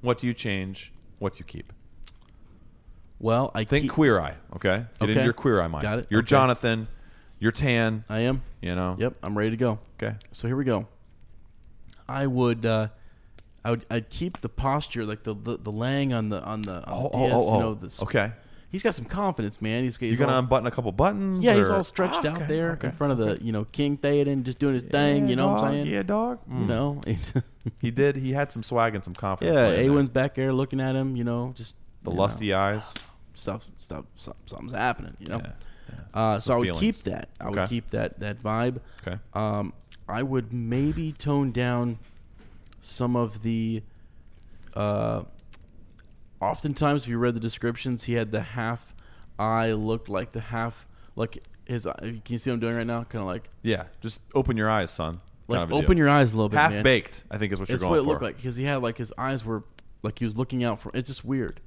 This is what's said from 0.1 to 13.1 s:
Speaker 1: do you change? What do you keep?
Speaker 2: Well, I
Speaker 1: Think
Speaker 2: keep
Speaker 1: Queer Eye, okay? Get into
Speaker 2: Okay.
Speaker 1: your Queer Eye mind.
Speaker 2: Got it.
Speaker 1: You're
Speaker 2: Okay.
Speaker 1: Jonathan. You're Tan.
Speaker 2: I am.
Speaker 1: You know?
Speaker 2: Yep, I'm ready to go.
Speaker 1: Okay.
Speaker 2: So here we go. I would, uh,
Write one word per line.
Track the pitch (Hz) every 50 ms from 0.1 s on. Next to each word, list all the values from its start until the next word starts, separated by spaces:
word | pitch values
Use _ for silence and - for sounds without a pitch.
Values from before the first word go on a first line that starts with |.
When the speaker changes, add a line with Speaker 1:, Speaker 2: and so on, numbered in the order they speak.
| 120 -
Speaker 1:
do | - 123
you | 117
change? | - - 113 98 95 95 95 98 - - - - - - - - -
What | - - -
do | -
you | -
keep? | - - - - - - - - - - - - - - - - - - - - - - - - - - - - - - - - - - -
Speaker 2:
Well, | - 110 113 120 135 - -
I | - 110
Speaker 1:
Think | 107 139 147 143
Speaker 2:
keep | 135 -
Speaker 1:
Queer | - 156 139 113 92
Eye, | 80 69 73 - - - -
okay? | 85 - 98 92 104 120 113 - -
Get | 110 101
into | 110
Speaker 2:
Okay. | 131 131
Speaker 1:
your | 123 117
Queer | - - 139 117 98
Eye | 85 82
mind. | 82 73 98
Speaker 2:
Got | 104 107 120
it. | 120 -
Speaker 1:
You're | 104 110
Speaker 2:
Okay. | 120 113
Speaker 1:
Jonathan. | 143 139 131 127 120 - - 120 113 113 110 107 - - - - - - - - - -
You're | 101 110
Tan. | 113 - 151 139 120 117 113 110 110 110 110 -
Speaker 2:
I | 107 110
am. | 117 123 131 131 - - - -
Speaker 1:
You | - 87 90
know? | 90 92 90 92 90
Speaker 2:
Yep, | 107 127 - - -
I'm | 98 104 104
ready | 104 110
to | 113 113
go. | 127 120 107 107 - - - -
Speaker 1:
Okay. | 110 110 107 104 - -
Speaker 2:
So | - - - 117
here | 127 135
we | 143
go. | 131 117 98 107 - - - - - - - - - - - - - - - - - - - - - - - - -
I | 127 135 139 139
would, | 127 123 123 120 117 113 110
uh, | 113 113 110 110 107 - - - -